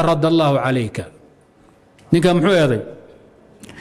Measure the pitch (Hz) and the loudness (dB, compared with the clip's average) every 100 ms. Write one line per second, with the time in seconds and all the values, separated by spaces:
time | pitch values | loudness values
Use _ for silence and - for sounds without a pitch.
0 | 165 160 156 165 151 139 123 127 110 - | 2 2 2 2 2 0 0 -2 -4 -8
1 | 90 - - _ _ _ _ _ _ _ | -12 -16 -20 _ _ _ _ _ _ _
2 | - 170 175 175 165 185 147 113 - - | -2 0 2 2 2 2 0 -2 -6 -18
3 | - - - _ _ - - - | -20 -20 -20 _ _ -20 -20 -20